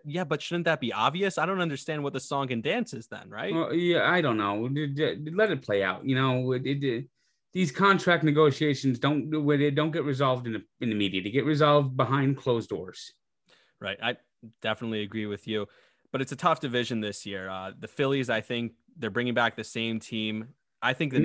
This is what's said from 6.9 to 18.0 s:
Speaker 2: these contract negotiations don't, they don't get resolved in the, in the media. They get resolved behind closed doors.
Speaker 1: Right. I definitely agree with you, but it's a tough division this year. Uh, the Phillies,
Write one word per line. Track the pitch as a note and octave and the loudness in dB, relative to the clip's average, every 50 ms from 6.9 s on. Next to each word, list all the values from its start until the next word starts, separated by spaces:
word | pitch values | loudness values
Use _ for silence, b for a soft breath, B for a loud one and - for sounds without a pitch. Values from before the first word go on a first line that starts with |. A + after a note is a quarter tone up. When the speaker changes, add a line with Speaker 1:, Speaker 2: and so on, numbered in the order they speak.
| A#2 C#3 C#3 - _ _ _ _ _ _ _ _ | -2 -2 -6 -10 _ _ _ _ _ _ _ _
Speaker 2:
these | - F#3 F#3 D3+ | -2 0 0 0
contract | - - G3 G3+ F#3+ E3+ - F3+ E3+ D#3+ D#3 | 2 2 4 4 4 4 4 4 4 4 4
negotiations | D#3 D3 D3+ D#3 D3 C3 - D3+ D3 C3+ - C#3 C3+ A#2+ A#2 | 4 6 6 6 6 6 4 2 0 2 2 2 0 0 2
don't, | - C#3+ D3+ C#3+ - D#3 D#3 D3+ D3 C#3+ D3 C#3 | 2 2 2 2 0 -2 -2 0 2 2 4 4
they | D3 D3 | 4 2
don't | C#3 D3+ D3+ D#3+ | 2 2 0 0
get | D3+ E3 C3+ | 0 0 0
resolved | D3 C3+ B2+ C#3+ C3 B2+ B2 A#2+ A#2 | 0 0 2 2 2 2 0 -2 -6
in | A2 | -6
the, | G2+ - _ _ - | -6 -8 _ _ -6
in | C3 A2+ | -2 -2
the | G#2+ | 0
media. | G#2 G2+ F#2+ F#2+ F#2+ | 2 0 0 0 -2
They | F2+ G#2 | -4 0
get | A2+ C#3 A#2 | 0 0 2
resolved | D3+ D#3 C#3+ D#3 D3 D3 D3 C#3+ C3 B2+ C3 | 2 2 4 6 6 6 6 4 2 0 0
behind | B2+ A2+ C3+ C#3+ C3+ C#3 C#3 C3+ | 0 2 2 2 2 2 0 0
closed | - C3 A#2+ A#2 G#2+ - | 0 0 0 0 0 -4
doors. | G#2 E2+ F#2 F#2+ - - - - _ _ _ _ _ _ _ b b b b b b b | -6 -6 -6 -10 -12 -16 -18 -18 _ _ _ _ _ _ _ b b b b b b b
Speaker 1:
Right. | G#2 F#2+ G2+ - | -6 -6 -6 -2
I | A2+ A#2+ B2 - _ _ _ _ - A2 _ _ | -2 -4 -4 -4 _ _ _ _ -20 -20 _ _
definitely | - A2 A2 - B2 A2+ A2 G#2+ | -4 -4 -2 -2 -4 -4 -2 -4
agree | G#2 G#2 G#2+ A2 G#2+ | -4 -4 -4 -6 -4
with | G#2 G2+ G2 - | -4 -6 -8 -6
you, | A2 G#2+ G#2+ G2+ - b b b b b b b b - | -4 -4 -4 -4 -6 b b b b b b b b -4
but | C3 | -4
it's | C3+ - | -4 -4
a | C#3 - | -6 0
tough | - E3+ D#3+ - | 2 2 2 2
division | D#3 C3 A#2+ B2 A#2 - B2 A2 | -2 -2 -2 -2 -2 0 -2 -4
this | G#2+ G#2 G2+ - - | -4 -4 -6 -8 -10
year. | G#2 G2 F#2+ F#2 F#2+ | -10 -10 -8 -8 -8
Uh, | F#2+ F#2+ F#2+ G2 - - | -8 -8 -8 -10 -12 -14
the | A2 - | -16 -16
Phillies, | - - | -4 -2